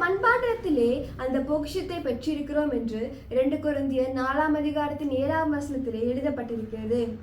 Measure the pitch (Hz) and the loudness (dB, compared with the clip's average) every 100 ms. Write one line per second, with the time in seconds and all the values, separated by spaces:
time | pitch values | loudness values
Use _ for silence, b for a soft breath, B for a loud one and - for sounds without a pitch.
0 | 349 392 466 494 494 453 370 285 233 262 | 2 4 4 4 2 0 2 4 4 2
1 | 294 B 254 277 269 302 294 370 339 339 | -2 B -2 0 0 0 0 -4 -4 -4
2 | 277 240 311 285 294 294 294 240 226 214 | -2 -2 -2 -4 -2 0 2 0 -2 -4
3 | 254 B B 247 277 294 302 277 277 262 | -6 B B 2 2 2 0 0 0 2
4 | 262 262 262 277 311 302 294 294 294 - | 0 0 0 2 2 2 0 0 -2 -2
5 | 294 254 277 320 320 294 285 269 240 220 | -2 0 2 2 2 0 -2 -4 -4 -2
6 | 240 262 285 247 226 226 214 220 214 240 | 0 0 -2 -2 -4 -6 -6 -6 -2 0
7 | 233 214 | 0 -4